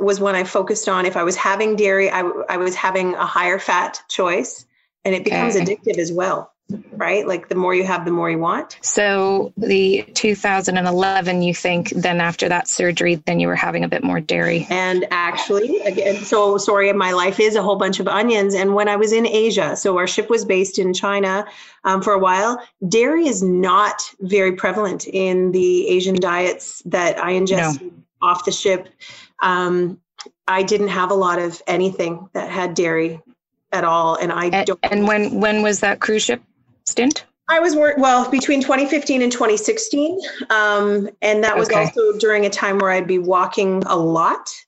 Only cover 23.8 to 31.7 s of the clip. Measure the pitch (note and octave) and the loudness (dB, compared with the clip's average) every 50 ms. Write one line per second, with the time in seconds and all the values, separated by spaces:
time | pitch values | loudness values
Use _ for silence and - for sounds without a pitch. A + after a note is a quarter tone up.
23.8 | G#3 G3+ - - - - - _ G3 F3+ G3+ G3+ F#3+ F#3+ F#3 F#3 - F#3+ F#3 G#3+ | 2 2 -2 -6 -10 -12 -12 _ -4 0 0 2 2 2 0 0 -2 -2 0 0
24.8 | G#3+ F#3+ F3+ F3 - - - F#3+ F#3+ F#3 F#3 F#3 F#3 F#3 F3+ F#3 F3+ F3+ F3+ F3+ | -2 -2 -4 -6 -8 -6 -4 -2 0 0 2 2 2 2 2 2 2 4 2 2
25.8 | - - F3+ F#3 F3+ F#3+ F#3 F#3 F#3+ F3 F3 F3 F3+ F3+ F3 - - - - - | 2 2 2 2 2 2 0 2 2 0 0 0 0 -2 -2 -4 -10 -16 -16 -14
26.8 | - E3+ E3 F3+ F3 E3 - E3+ E3+ F3 F#3 F#3 F#3+ F#3 F#3+ F3+ E3 D#3 D3 C3+ | -6 -4 -2 0 0 0 0 -2 -2 -2 0 0 0 2 2 2 2 0 -2 -4
27.8 | - - - - - _ _ _ F3+ F3 F3+ - - G3 - - - G3+ F#3 F3+ | -8 -14 -16 -18 -20 _ _ _ 0 0 0 0 -2 -4 -6 0 0 0 0 0
28.8 | F#3 - _ _ - - - - - _ _ - - F#3 F3+ F3+ F3+ F3 F3+ F3+ | -2 -10 _ _ -20 -20 -20 -20 -20 _ _ -2 0 0 0 0 0 0 0 0
29.8 | F3+ F3 F#3 - _ _ _ - - - _ _ _ - F#3+ F#3+ F#3+ F#3 G#3+ G3 | 0 -2 -4 -10 _ _ _ -20 -20 -20 _ _ _ -2 0 0 2 2 0 0
30.8 | G3+ G3 F3 F#3+ F3+ F#3+ G3+ G3 F#3 F3 F3 F3 F3 E3+ E3+ - - - | 0 -2 0 -2 0 0 0 2 2 0 0 -2 -2 -4 -6 -8 -4 -2